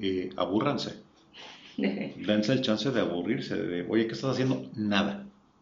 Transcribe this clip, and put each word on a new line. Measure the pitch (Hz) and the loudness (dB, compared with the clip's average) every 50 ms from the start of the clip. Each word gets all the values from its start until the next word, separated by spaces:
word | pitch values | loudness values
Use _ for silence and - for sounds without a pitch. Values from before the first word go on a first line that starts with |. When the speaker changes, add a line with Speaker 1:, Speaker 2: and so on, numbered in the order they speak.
Speaker 1:
eh, | 107 95 95 92 90 90 - | -2 0 0 0 -2 -4 -2
abúrranse. | - 92 85 95 107 - 147 135 110 - - - - - - - - - _ - - - - - - - - - - | -2 0 2 2 2 2 2 0 0 -2 -6 -8 -10 -14 -20 -20 -20 -20 _ -20 -20 -18 -18 -18 -20 -20 -12 -4 -2
Speaker 2:
<laughs> | |
Speaker 1:
Dense | - - - - 110 - - - - 92 107 107 104 113 131 | 0 0 0 -2 -4 -6 -8 -4 0 2 2 4 4 4 2
el | 131 | 2
chance | 127 - 107 107 - 139 | 2 2 2 2 0 0
de | 127 113 | 2 2
aburrirse, | 92 85 85 87 85 98 117 - - - 101 | 2 0 0 0 0 0 0 -2 -2 -4 -4
de, | 92 90 92 87 87 90 87 | -2 -2 -2 -2 -2 -2 2
"Oye, | 107 113 113 | 2 2 2
¿qué | 107 - | 2 0
estás | - - 135 | -2 -2 0
haciendo?". | 123 123 131 127 127 127 - - - | 0 2 2 2 2 0 -2 -6 -6
Nada. | 110 107 104 101 95 92 - - - - - - - _ _ _ _ | -2 0 2 4 4 4 2 0 -4 -10 -14 -18 -20 _ _ _ _